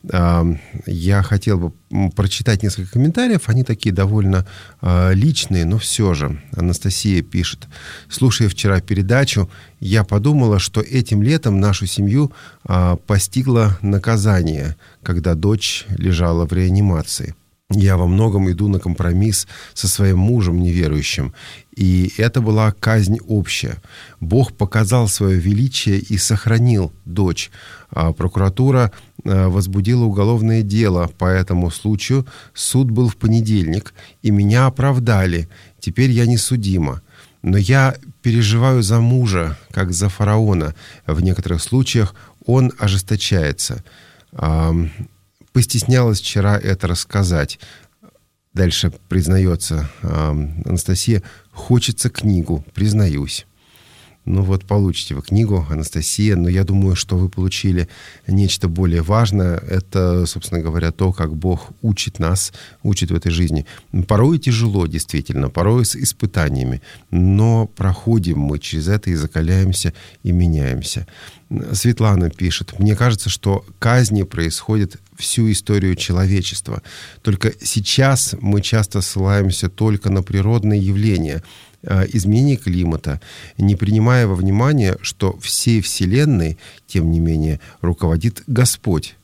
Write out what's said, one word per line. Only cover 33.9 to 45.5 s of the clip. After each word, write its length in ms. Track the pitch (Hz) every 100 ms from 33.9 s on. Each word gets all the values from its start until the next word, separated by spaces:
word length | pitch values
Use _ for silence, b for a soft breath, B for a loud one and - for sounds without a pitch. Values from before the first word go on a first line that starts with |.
| - B B
и 80 | 107
меня 360 | 101 101 117 131
оправдали. 840 | 131 135 127 120 104 92 85 82 B B B
Теперь 300 | - 87 131
я 160 | 117 120
не 100 | 120
судима. 640 | - 127 101 92 73 65 _ B B B
Но 140 | - 98
я 400 | 92 135 131 127 - -
переживаю 600 | 123 117 107 113 131 127
за 180 | 98 113
мужа, 560 | 117 127 120 92 82 76 _
как 200 | - 92
за 180 | 85 101
фараона. 640 | - 104 107 107 92 76 - B B -
В 160 | 78
некоторых 400 | 90 87 92 87
случаях 520 | - 127 127 120 101 - B B -
он 260 | 127 127 -
ожесточается. 1040 | 104 98 95 107 - 95 76 - - - - B B B B
Ам, 580 | - 78 80 80 82 82 78 120 _ _ _ _